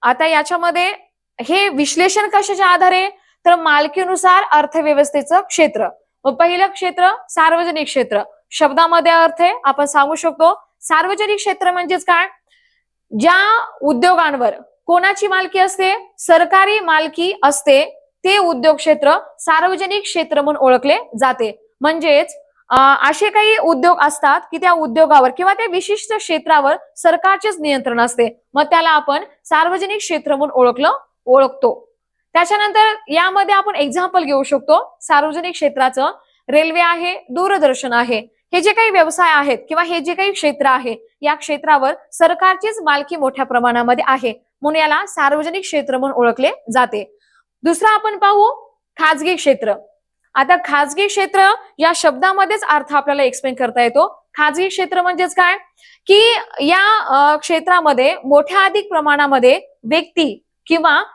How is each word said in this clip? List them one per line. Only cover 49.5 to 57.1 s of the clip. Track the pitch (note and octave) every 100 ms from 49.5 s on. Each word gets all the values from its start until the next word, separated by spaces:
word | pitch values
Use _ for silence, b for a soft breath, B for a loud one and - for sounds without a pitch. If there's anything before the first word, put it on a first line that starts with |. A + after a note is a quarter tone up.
| B3 A3 G3 - _ _ _ _
आता | B3+ C4+ F4
खाजगी | F4+ C#4+ C#4+ D4 G4+
क्षेत्र | G4+ G4 G4 F#4+ A4 B _
या | D#4+
शब्दामध्येच | E4+ E4 B3+ F#4 F#4+ F#4+ G#4
अर्थ | - D4+ D4
आपल्याला | C#4+ C#4+ C#4+
एक्सप्लेन | C4+ B3+ C4+
करता | B3+ B3 A#3+
येतो. | A#3+ B3 F4 - _ -
खाजगी | D4+ D4+ F#4+
क्षेत्र | F#4 F#4 F#4
म्हणजेच | F4+ F4 F4+
काय | F4+ F4+ G4 - _ b b -
की | G4 A4+ A#4 - -
या, | C#4+ F4+ G4+ A4
अ, | -